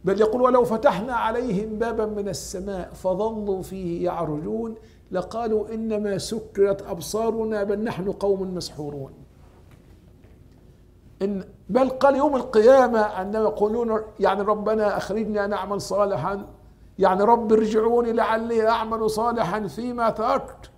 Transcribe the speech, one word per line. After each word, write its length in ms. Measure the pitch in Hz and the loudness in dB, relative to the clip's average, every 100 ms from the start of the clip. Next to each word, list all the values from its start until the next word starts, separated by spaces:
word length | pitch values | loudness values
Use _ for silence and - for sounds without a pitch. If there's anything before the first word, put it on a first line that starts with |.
بل 160 | 170 196 | 0 2
يقول: 220 | 214 254 | 2 4
"ولو 220 | 254 247 | 4 6
فتحنا 480 | 233 220 277 180 240 | 4 4 2 2 -4
عليهم 640 | 240 220 240 247 185 220 208 | -2 -2 -2 -2 -2 -4 -4
بابا 280 | 233 226 214 | -2 -2 -4
من 220 | 208 202 | -4 -6
السماء 600 | - - 185 196 190 - | -8 -10 -10 -8 -8 -10
فظلوا 720 | - 185 185 220 220 202 190 | -6 -4 0 -2 -2 -4 -4
فيه 420 | - 190 180 170 | -6 -8 -6 -2
يعرجون 680 | 175 165 156 151 180 226 226 220 - - - | -2 -2 -4 -4 -4 -6 -6 -10 -18 -20 -6
لقالوا 640 | 180 175 226 233 214 208 | -6 -4 -6 -2 -2 -2
إنما 440 | 226 220 214 208 190 | -6 -4 -2 -2 -4
سكرت 640 | - 214 - 196 196 196 | -4 -8 -6 2 2 2
أبصارنا 840 | - 180 - 214 226 220 220 214 | -4 -8 -6 -2 -2 -2 -2 -2
بل 200 | 202 208 | -2 -2
نحن 280 | 220 - 190 | -4 -4 -6
قوم 420 | 185 202 190 190 | -2 0 0 -2
مسحورون". 580 | 180 160 - 147 143 135 - - - - - - - - - - - - - - - - - - - - - | -6 -8 -10 -10 -10 -12 -16 -20 -20 -20 -20 -20 -20 -20 -20 -20 -20 -20 -20 -20 -20 -20 -20 -20 -20 -20 -6
إن، 220 | 202 196 - - - | -4 -4 -8 -18 -2
بل 200 | 226 262 | 2 2
قال 280 | 262 277 269 | 2 2 4
يوم 200 | 294 254 | 2 0
القيامة 600 | 240 220 220 269 247 233 | 2 6 8 8 6 2
أنهم 440 | 208 185 190 220 | 0 -2 -4 0
يقولون 580 | 214 214 208 233 233 220 214 - | 0 0 0 0 -2 -2 -6 0
يعني: 220 | 196 196 | 0 2
"ربنا 540 | 202 208 208 220 208 190 | 0 0 0 0 0 -2
أخرجنا 500 | - 208 214 208 202 | -4 -4 -2 -2 -2
نعمل 340 | 202 190 202 | -4 -4 -6
صالحا"، 640 | - 190 202 175 165 196 208 - - - - - | -4 0 0 0 -2 -6 -10 -18 -20 -20 -20 0
يعني: 240 | 185 185 | 2 4
"رب 300 | 208 240 214 | 4 4 6
ارجعوني 600 | 220 214 220 226 240 233 | 4 4 2 4 2 2
لعلي 560 | 226 208 226 233 226 220 | 0 2 0 0 2 2
أعمل 420 | 226 220 220 220 | 2 0 -2 -2
صالحا 560 | 214 240 233 175 208 202 | 0 0 0 -2 -2 -4
فيما 440 | 202 247 240 226 | -6 -6 0 -2
تركت". 600 | 214 233 269 - - - | 0 0 0 -2 -16 -20